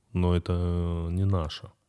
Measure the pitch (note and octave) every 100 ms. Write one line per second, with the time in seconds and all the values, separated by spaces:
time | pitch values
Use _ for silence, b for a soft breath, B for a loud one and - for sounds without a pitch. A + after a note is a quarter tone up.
0 | _ F2+ F2+ F2 E2+ F2 F2 F2 E2+ E2+
1 | E2 F2 G2 F#2+ D#2 - - _